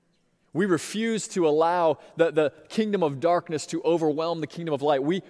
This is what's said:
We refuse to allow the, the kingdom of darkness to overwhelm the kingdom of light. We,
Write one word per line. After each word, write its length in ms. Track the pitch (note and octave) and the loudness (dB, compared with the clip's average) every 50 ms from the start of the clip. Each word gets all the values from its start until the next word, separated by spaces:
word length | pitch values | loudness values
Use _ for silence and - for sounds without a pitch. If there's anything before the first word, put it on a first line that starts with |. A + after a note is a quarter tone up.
| _ _ _ _ _ _ _ _ _ _ - | _ _ _ _ _ _ _ _ _ _ -4
We 140 | D#3 G3+ | -2 0
refuse 600 | G3+ E3+ D3 - - - G#3 A3+ A3+ A3+ G3+ - - | 2 0 0 0 -4 -6 -4 -2 -2 -2 -2 -4 -4
to 180 | - F#3+ E3+ | -2 0 2
allow 520 | D3+ D3 D#3 D#3+ E3 F3 F3+ E3 D#3+ C#3+ - - - - | 2 4 4 2 2 2 2 2 2 0 0 -4 -20 0
the, 160 | D#3 E3 E3 D3 | 0 0 2 4
the 200 | D#3 D3+ C3+ - - - - | 2 0 0 -2 -6 -20 -8
kingdom 360 | - - A3 G#3+ G3+ F#3+ F3 | -4 -2 -2 0 0 0 0
of 160 | D3 C#3 C3 | 0 -2 0
darkness 460 | D#3 E3 F3 F3 - - E3 C#3+ - | 0 2 2 2 0 -2 -6 -6 -6
to 140 | - E3+ E3+ - | -6 -8 -4 0
overwhelm 560 | D#3 E3+ E3 E3 D#3 C#3+ D3+ D#3+ E3+ E3+ E3 | 2 2 2 2 0 0 0 -2 -4 -4 -6
the 80 | D3 - | -6 -10
kingdom 260 | - E3+ E3+ D#3+ D3 | -8 -10 -6 -4 -4
of 80 | B2+ C#3 | -2 2
light. 180 | D3+ D3 C3+ | 2 2 2
We, 220 | C#3 D3 F#3 F#3+ - - | 2 0 -2 -2 -4 -8